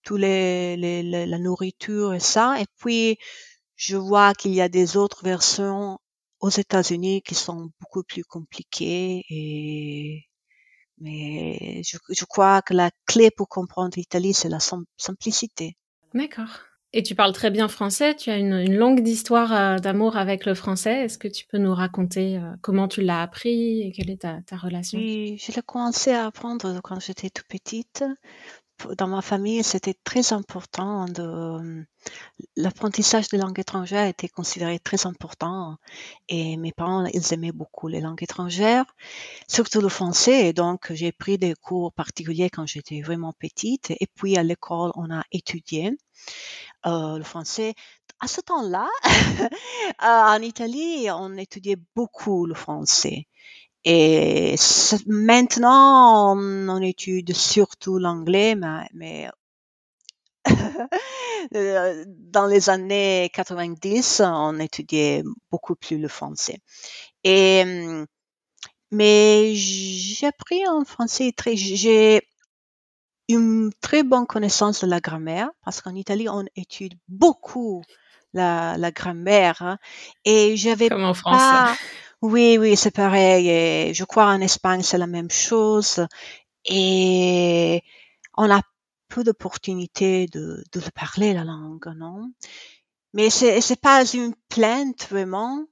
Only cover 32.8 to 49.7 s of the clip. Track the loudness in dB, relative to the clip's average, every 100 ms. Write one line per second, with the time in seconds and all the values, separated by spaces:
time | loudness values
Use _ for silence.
32.8 | -6 -2 0 0 0 -4 -4 -6 -8 -8
33.8 | -4 -2 -2 -4 -12 -10 -10 -6 -6 -6
34.8 | -4 -4 -4 -8 -16 -10 -8 -8 -10 -14
35.8 | _ -20 -20 -20 -8 -6 -4 -6 -8 -6
36.8 | -4 -2 -2 -2 -4 -4 -6 -10 -14 -12
37.8 | -8 -8 -8 -10 -12 -8 -8 0 2 2
38.8 | 0 _ -20 -18 -18 -20 -4 -2 0 0
39.8 | 0 -2 -2 2 4 4 2 0 -2 -4
40.8 | -8 -6 -6 -6 -4 -2 -2 -4 -6 -6
41.8 | -4 -8 -10 -10 -8 -2 -2 -4 -10 -12
42.8 | -12 -12 -8 -8 -8 -12 -14 -8 -4 -4
43.8 | -6 -6 -8 _ 0 2 2 -2 -6 -6
44.8 | -6 -6 -8 -8 -8 -10 -8 -14 -8 -6
45.8 | -4 -6 _ _ -20 -18 -18 -18 -20 _
46.8 | -4 -4 -4 -8 -12 -14 -10 -6 -8 -8
47.8 | -20 _ _ _ -10 -10 -6 -4 -4 -4
48.8 | -4 -2 2 2 2 -2 -4 -6 -12